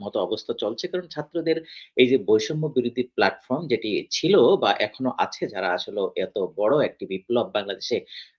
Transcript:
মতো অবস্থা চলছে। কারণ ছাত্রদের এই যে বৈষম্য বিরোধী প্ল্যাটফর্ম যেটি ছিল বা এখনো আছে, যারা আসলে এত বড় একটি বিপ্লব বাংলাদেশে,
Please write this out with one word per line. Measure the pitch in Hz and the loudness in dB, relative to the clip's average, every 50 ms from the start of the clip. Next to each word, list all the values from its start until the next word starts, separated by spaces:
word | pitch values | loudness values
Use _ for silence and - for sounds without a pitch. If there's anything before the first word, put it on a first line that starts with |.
মতো | 98 107 - 110 | -8 -6 -2 -2
অবস্থা | 92 85 107 104 - - 117 - | -2 -2 -2 -4 -4 -6 -6 -4
চলছে। | 117 107 117 117 - - | -4 -4 -4 -4 -6 -6
কারণ | - 180 175 165 | -6 -6 -8 -8
ছাত্রদের | - 156 143 - - 170 160 170 156 160 160 - - - - - _ | -10 -10 -10 -6 -6 -4 -2 0 -2 -2 -4 -8 -14 -20 -20 -4 _
এই | - 131 123 | 4 4 6
যে | 135 117 | 6 4
বৈষম্য | 98 92 110 107 - - 156 156 156 151 | 4 4 4 4 4 2 -2 -2 -4 -2
বিরোধী | 127 127 120 120 117 127 120 | 0 0 0 0 -2 -4 -6
প্ল্যাটফর্ম | - _ - 107 95 - - - - 127 156 175 135 | -4 _ 2 2 2 2 -2 -6 -6 -4 -4 -2 0
যেটি | 120 104 - 107 98 - - - | -2 -2 0 -2 -2 -2 -4 -4
ছিল | - - - 170 202 175 117 131 127 | -4 -2 0 4 6 6 6 6 6
বা | - - 101 101 | 4 4 2 2
এখনো | - 107 107 - - 131 127 123 - | 2 0 -2 -2 -4 -4 -4 -2 -2
আছে, | 95 - - - - - | -2 -4 -4 -6 -8 -6
যারা | 104 95 95 90 | -4 -2 -2 -2
আসলে | 90 90 - 101 98 107 98 92 - - | -2 -2 -4 -6 -4 -4 -4 -2 -2 -4
এত | 92 - - 107 | -4 -4 -4 -4
বড় | 95 90 - 98 104 110 139 151 123 | -4 -4 -2 -2 0 2 4 2 2
একটি | 92 - - 101 | 0 -2 -6 -8
বিপ্লব | 95 95 95 - - 117 135 - 185 - | -6 -6 -6 -4 -2 0 0 0 0 -2
বাংলাদেশে, | 107 98 101 95 - - - 120 98 - - - - - - _ | -4 -4 -6 -8 -8 -6 -4 -4 -4 -4 -6 -14 -20 -20 -20 _